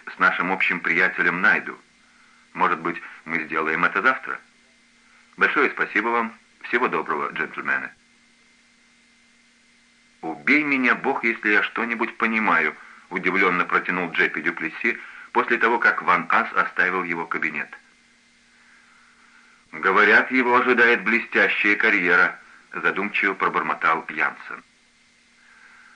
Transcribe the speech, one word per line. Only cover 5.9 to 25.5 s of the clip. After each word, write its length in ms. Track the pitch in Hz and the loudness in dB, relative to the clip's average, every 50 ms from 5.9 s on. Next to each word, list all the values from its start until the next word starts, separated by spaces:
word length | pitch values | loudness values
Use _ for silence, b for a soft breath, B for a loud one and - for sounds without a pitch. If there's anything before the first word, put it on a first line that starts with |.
| - 101 107 117 | -2 -2 -2 0
вам. 240 | 117 117 113 113 - - _ _ _ _ - | 0 -2 -2 -4 -8 -14 _ _ _ _ -10
Всего 260 | - - 113 127 104 | -4 -2 0 0 0
доброго, 420 | 85 82 78 - 78 73 71 67 - | -2 -4 -4 -4 -4 -4 -4 -6 -6
джентльмены". 580 | - 78 - - 73 69 69 69 69 64 - - _ _ _ _ _ _ _ _ _ _ _ _ _ _ _ _ _ _ _ _ _ _ _ _ _ _ _ _ _ _ _ _ _ _ _ _ _ _ _ _ _ _ _ _ _ - | -6 -8 -6 -8 -10 -6 -4 -4 -4 -6 -8 -14 _ _ _ _ _ _ _ _ _ _ _ _ _ _ _ _ _ _ _ _ _ _ _ _ _ _ _ _ _ _ _ _ _ _ _ _ _ _ _ _ _ _ _ _ _ -12
"Убей 420 | - - - - - 135 151 151 | -12 -12 -8 -2 0 0 0 2
меня, 300 | 147 139 131 127 123 117 | 0 -2 0 2 0 0
Бог, 280 | - - 123 139 135 - | 0 0 -2 -2 -2 -2
если 280 | 117 113 - - 107 | -2 -4 -2 0 2
я 120 | 104 101 95 | 2 2 2
что-нибудь 540 | - - - 113 117 120 110 117 113 110 | 0 -4 -6 -4 -4 -4 -4 -4 -6 -4
понимаю", 580 | - 113 113 113 110 107 98 85 80 78 76 73 B B B B B B B | -4 -2 -2 0 0 0 2 2 2 2 0 -4 B B B B B B B
удивлённо 540 | 87 92 87 90 90 98 95 92 90 87 87 | -8 -4 -2 -2 0 2 2 2 2 0 0
протянул 460 | 85 87 87 85 - 90 90 90 85 | 0 0 -2 -2 -2 -4 -4 -4 -2
Джеппи 300 | 82 - 90 80 - 82 | 0 0 0 0 0 -2
Дюплесси 580 | 76 82 80 - 80 80 - - - 113 110 B B B B B B B - | -4 -4 -4 -4 -6 -8 -8 -4 -4 -4 -4 B B B B B B B -2
после 260 | 120 123 - 120 113 | -2 0 0 0 0
того, 200 | 117 113 120 110 | 2 2 2 2
как 240 | 110 - - - - | 2 2 2 2 0
Ван 240 | 90 90 85 85 85 | 0 0 0 2 0
Ас 200 | - 107 113 110 - | 0 0 0 0 0
оставил 500 | 95 92 - - - 90 92 90 95 90 | -2 -2 -2 0 0 0 0 0 -2 -2
его 220 | 85 82 82 82 | -4 -4 -6 -6
кабинет. 420 | 80 - 82 80 78 76 73 69 - - - - _ _ _ _ _ _ _ _ _ b b b b b b b b b b b b b b b b b b b b b b b b b b b b | -6 -4 -4 -4 -4 -4 -6 -8 -10 -12 -20 -20 _ _ _ _ _ _ _ _ _ b b b b b b b b b b b b b b b b b b b b b b b b b b b b
"Говорят, 600 | - 78 82 95 95 101 107 104 110 120 127 - 127 | -12 -2 0 2 4 6 6 8 8 6 6 4 2
его 240 | 131 123 123 123 | 2 2 4 4
ожидает 480 | 123 123 123 123 113 120 117 120 104 95 | 4 4 4 4 6 6 6 4 4 2
блестящая 720 | 107 113 117 113 - - 113 101 95 - - - 104 104 | 0 0 0 -2 0 2 2 2 2 2 2 2 2 2
карьера", 640 | - - 113 104 101 90 87 90 90 90 85 82 B B B B B B B - | 4 4 2 2 2 2 4 4 6 4 4 2 B B B B B B B -12
задумчиво 640 | 90 78 85 80 92 101 101 - - 98 98 92 | -4 -2 -2 -2 0 -4 -4 -2 -2 0 0 0
пробормотал 680 | - 92 90 80 78 80 80 76 76 82 80 82 82 - - | 0 -2 0 0 -2 -2 -2 -4 -2 0 0 0 0 -2 -6
Янсен. 540 | 78 80 76 67 - - - - - - - _ _ _ _ _ _ _ _ _ _ _ _ _ b b b b | -4 -4 -4 -4 -4 -8 -14 -16 -16 -16 -18 _ _ _ _ _ _ _ _ _ _ _ _ _ b b b b